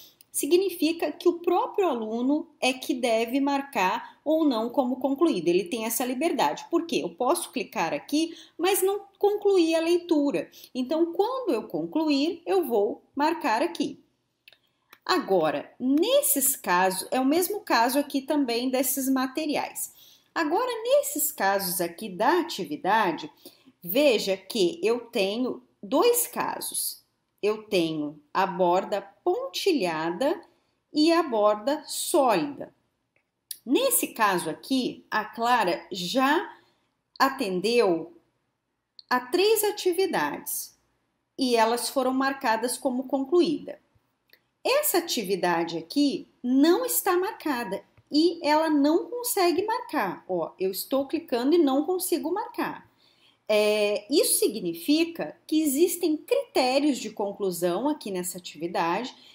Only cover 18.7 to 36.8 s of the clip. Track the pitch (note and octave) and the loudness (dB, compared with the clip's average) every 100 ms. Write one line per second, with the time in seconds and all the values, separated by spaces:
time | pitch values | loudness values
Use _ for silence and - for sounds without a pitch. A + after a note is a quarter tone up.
18.7 | B3+ C4+ - C4 C4 C4 C4 D#4 G#3+ - | 0 0 -2 0 0 0 -4 -2 -2 -4
19.7 | - - - - _ _ - D#4 F4 B4+ | -8 -12 -14 -20 _ _ -4 0 0 0
20.7 | A4+ A4+ C#5+ C#5 - - - G3 G3 F#3 | -4 2 2 2 -2 -4 0 0 0 -2
21.7 | F3 E3+ E3+ A3 F3 C4+ F4 E4+ - D#3 | -4 -4 -6 -10 0 2 2 0 -6 -8
22.7 | D3 F3 A3 G3 D3 D3+ - - - _ | -6 0 2 2 -2 -8 -16 -20 -20 _
23.7 | _ F3 G#3 D4 A3 G3 F#3+ - A#3+ F3 | _ -4 2 4 4 2 -4 -4 0 0
24.7 | E3 G3+ A#3+ A#3 A#3 F#3+ G#3+ B3+ - - | 2 0 0 -2 -2 -2 0 -4 -6 -12
25.7 | _ G3 C4 A#4 A#4 - A3+ - - - | _ -2 2 4 4 0 -4 -6 -6 -8
26.7 | - - - _ _ _ _ G3+ G#3+ - | -8 -8 -10 _ _ _ _ -2 -2 0
27.7 | F#3+ E3 D#3 D3 D3+ _ - F#3+ F3+ F#3 | 0 0 -2 -6 -8 _ 0 0 2 2
28.7 | F3+ G3+ G3+ - _ - G4 C5+ - - | 2 0 -4 -6 _ -2 -2 -4 -2 0
29.7 | D#4 F3 D#3 E3 F3+ C4+ F#4 - _ _ | 0 0 -2 -4 -2 -2 -2 -6 _ _
30.7 | _ _ - D#4 E4 E4 A3+ G#3 G#3 A3 | _ _ 2 4 4 2 2 2 2 0
31.7 | D4+ - - - E4 C4 G3 D3 C#3+ - | -4 -4 -8 0 2 4 2 0 -6 -14
32.7 | _ _ _ _ _ _ _ _ - - | _ _ _ _ _ _ _ _ -14 0
33.7 | D4+ C5 - - - G#3+ F#3 E3 D3+ - | 2 2 0 -2 0 0 2 -2 -8 -4
34.7 | C4+ A#3 - - G#3+ G#3 - A#3 B3 F#3+ | -2 -2 -6 -6 -6 -6 -4 0 2 2
35.7 | D#3+ - G3+ F3 G#3+ C4 D#4 G#4 - _ | -2 -6 -8 -4 0 2 2 -2 -10 _
36.7 | _ | _